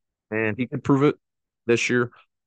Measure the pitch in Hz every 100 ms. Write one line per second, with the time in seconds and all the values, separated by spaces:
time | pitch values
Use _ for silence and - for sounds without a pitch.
0 | _ _ _ 107 110 101 120 131 - 135
1 | 143 - _ _ _ _ - 117 - 123
2 | 120 - _ _